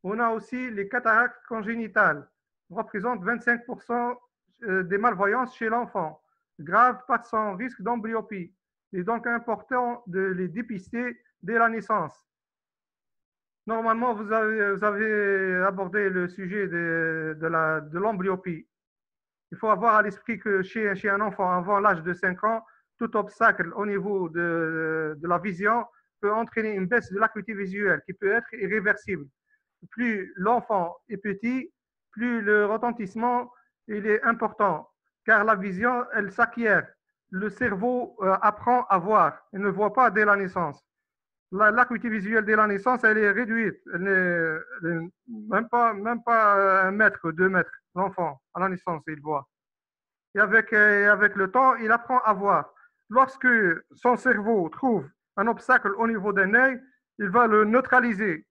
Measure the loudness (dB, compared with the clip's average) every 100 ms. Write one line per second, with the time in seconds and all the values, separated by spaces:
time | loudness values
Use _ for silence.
0 | -6 -2 -2 -2 -6 -10 -8 -8 -6 -4
1 | 2 2 2 -4 -10 -8 -6 -6 -4 2
2 | 2 2 -8 _ _ _ _ -10 -8 -6
3 | -6 -4 -4 -4 -2 -2 -4 -16 -6 -4
4 | -4 -8 _ _ _ _ -4 -2 0 0
5 | 0 2 0 0 -4 -4 -4 -2 -4 -6
6 | -6 -10 _ _ _ -18 -2 4 4 2
7 | -2 -4 -2 -4 -2 -6 -10 -8 -6 -4
8 | -4 -6 -6 -12 -12 _ _ _ _ -8
9 | -4 -4 -2 -4 -4 -8 -4 -2 -2 -6
10 | -8 -4 -2 -2 -6 -6 -8 -10 -8 -8
11 | -8 -10 _ _ -4 2 2 0 -4 -4
12 | -4 -10 _ _ _ _ _ _ _ _
13 | _ _ _ _ _ _ -8 -4 0 0
14 | 0 -4 -2 0 0 0 0 0 -2 -2
15 | -2 0 0 0 0 0 0 -2 -4 -2
16 | 0 -2 -4 -8 -8 -6 -4 -4 -2 -2
17 | -2 -4 -6 -6 -2 0 0 -2 -6 -4
18 | -4 -2 -4 -4 -6 -12 -14 _ _ _
19 | _ _ _ _ _ -6 0 2 4 4
20 | 2 -4 -8 -6 -2 -2 -2 -4 -4 -2
21 | -2 -2 -2 -2 -2 0 0 2 2 2
22 | -2 -2 -2 -2 -2 -2 -6 _ _ _
23 | -4 -2 -4 2 2 2 -4 -4 -4 -4
24 | -2 -4 -2 -2 -2 -2 -2 -4 -4 -4
25 | -4 -6 -2 -2 -2 -2 0 0 -2 _
26 | _ _ -2 -2 -2 -4 -4 -4 0 -2
27 | -2 -2 -2 -2 -10 -8 -8 -4 -2 -2
28 | -4 -6 -2 -2 -4 -8 -4 -2 -2 -4
29 | -6 -10 -10 _ _ _ _ _ -20 -6
30 | -4 -4 -8 -4 0 0 0 -2 -2 -8
31 | _ -10 -8 -6 -4 -4 -8 _ _ _
32 | _ -6 -4 -2 2 2 2 0 -2 -4
33 | -8 -4 -2 -2 -4 _ _ _ -10 -6
34 | 0 0 2 0 -4 0 0 0 -8 _
35 | _ _ 2 4 4 0 0 -2 0 0
36 | -4 -4 -6 0 -2 0 2 2 0 _
37 | _ _ _ -8 -8 -2 -2 0 -2 -2
38 | -4 -2 0 2 2 0 2 2 4 0
39 | 4 4 4 0 _ -4 -4 0 0 4
40 | 4 4 4 2 0 -4 -6 -6 _ _
41 | _ _ _ _ _ 2 4 4 0 0
42 | -4 -4 0 -2 2 2 2 2 0 2
43 | 4 4 2 2 -2 -2 -2 -4 -12 -6
44 | 0 2 2 0 -2 -4 -10 -8 -4 -4
45 | -6 _ -16 -14 -4 -4 0 2 2 0
46 | -4 -4 0 4 4 4 4 4 2 4
47 | 2 2 -6 0 2 2 0 -8 _ -4
48 | -4 -2 -6 -6 _ -4 -4 -4 -6 -8
49 | -8 -12 -4 -6 -6 _ _ _ _ _
50 | _ _ _ 0 4 4 4 4 6 6
51 | 6 6 4 2 0 4 4 4 2 0
52 | 2 0 2 0 2 2 0 _ _ _
53 | _ 2 2 2 2 4 4 0 -6 _
54 | 0 2 2 2 2 0 0 -2 0 0
55 | -2 _ _ -2 -2 -2 2 2 2 -2
56 | -2 -2 -2 0 4 4 4 0 -12 _
57 | _ -8 0 4 6 4 6 4 4 2
58 | 2 -2 -2 -4 _